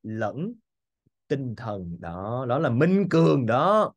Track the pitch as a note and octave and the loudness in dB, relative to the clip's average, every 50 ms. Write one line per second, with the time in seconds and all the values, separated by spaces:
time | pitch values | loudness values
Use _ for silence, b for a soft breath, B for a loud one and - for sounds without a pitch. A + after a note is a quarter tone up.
0 | _ G#2+ A2 A2 A2 G#2 G2 B2+ E3+ A3 A#3+ - _ _ _ _ _ _ _ _ | _ -10 -6 -4 -4 -6 -4 -6 -8 -8 -10 -14 _ _ _ _ _ _ _ _
1 | _ _ _ _ _ _ D3 C3+ C3+ B2 A2 - A#2+ A2+ G#2 G2+ F2+ E2+ E2+ E2+ | _ _ _ _ _ _ -4 -4 -4 -8 -8 -8 -8 -8 -8 -8 -8 -10 -10 -10
2 | E2+ E2+ E2+ F2+ F#2+ G#2+ A#2 B2+ C3+ A#2+ A#2+ D3 E3 C3+ A#2 A#2+ D3+ F3 F#3+ G3 | -10 -10 -8 -8 -6 -6 -6 -6 -2 -2 0 0 2 2 2 4 4 4 4 2
3 | G3 - - E3 E3 D#3+ D#3 C#3+ B2 G#2+ A2+ B2+ D#3 F#3 G#3 G#3+ G3+ G#3+ - | 2 2 4 4 4 4 4 2 2 2 2 2 2 4 4 2 2 0 -4